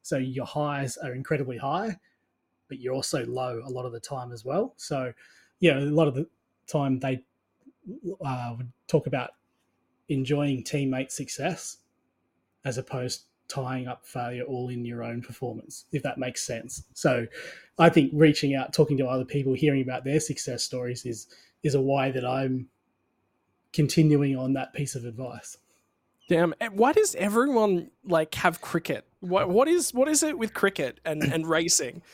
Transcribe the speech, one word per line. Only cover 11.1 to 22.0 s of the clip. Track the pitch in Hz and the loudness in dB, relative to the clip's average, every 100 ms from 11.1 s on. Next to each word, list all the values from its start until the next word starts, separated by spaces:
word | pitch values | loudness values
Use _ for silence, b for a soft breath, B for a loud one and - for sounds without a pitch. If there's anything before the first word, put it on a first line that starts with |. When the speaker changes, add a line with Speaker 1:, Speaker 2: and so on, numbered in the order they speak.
Speaker 1:
success | - 113 - 175 - - - _ _ _ _ _ _ _ _ 131 | -8 -10 -6 -4 -4 -10 -16 _ _ _ _ _ _ _ _ -6
as | 120 | -6
opposed | - 131 123 - | -6 -6 -6 -8
to | _ _ - 139 | _ _ -10 -8
tying | 127 131 123 | -4 -6 -6
up | 117 - | -10 -10
failure | 127 120 123 | -8 -6 -6
all | 123 127 123 | -6 -6 -6
in | 120 120 | -6 -6
your | 117 | -6
own | 117 120 | -6 -8
performance, | 120 - 120 110 - - - | -10 -10 -8 -8 -14 -20 -8
if | 143 | -4
that | 135 - | -4 -4
makes | 127 - | -6 -6
sense. | - 117 120 - - | -6 -8 -8 -14 -16
So | - 151 120 113 B B B B - | 0 2 2 -2 B B B B 6
I | 170 | 8
think | 165 135 | 8 4
reaching | 151 156 147 143 | 8 6 6 0
out, | 135 - | 0 0
talking | - 147 135 | 2 4 2
to | 127 | 0
other | 131 127 | -2 -2
people, | 143 135 | 0 0
hearing | 131 151 135 | 2 4 2
about | 127 123 | 0 -4
their | 131 151 | 0 0
success | - - - 120 | 0 -4 -6 -6
stories | - 123 123 123 123 | -6 -4 -6 -6 -8
is, | 110 - b b _ | -8 -12 b b _
is | 151 | 0
a | 135 | 2
way | 135 139 | 2 2